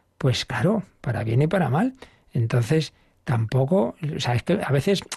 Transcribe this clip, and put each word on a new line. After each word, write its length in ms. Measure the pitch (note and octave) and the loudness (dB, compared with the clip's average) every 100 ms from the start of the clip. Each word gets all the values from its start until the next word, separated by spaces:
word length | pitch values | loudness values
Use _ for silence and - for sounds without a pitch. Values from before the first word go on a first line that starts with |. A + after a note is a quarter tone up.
| _ _ | _ _
pues 260 | C3+ B2 | -2 0
claro, 380 | - A#2 D#3 A3+ - _ | -4 -2 0 0 -4 _
para 240 | - G#2 | -6 -4
bien 160 | A2+ A#2 | 0 2
y 40 | D#3 | 2
para 240 | G3 C#3+ | 2 2
mal. 240 | C#3 B3+ - - _ _ | 2 0 -4 -20 _ _
Entonces, 600 | - A#2 B2+ A#2 D#3 D#3 - _ _ | -2 0 0 2 0 0 -10 _ _
tampoco, 720 | - A2+ A2 C3 C3+ F#3+ A3+ - D3 D#3 | -4 -2 0 0 2 2 0 -4 -6 -4
o 40 | |
sea, 140 | - | -2
es 80 | A#2+ | -2
que 180 | - G#3+ | 0 -2
a 80 | - | 0
veces 300 | C#3 G3 G3 - | 0 2 0 -4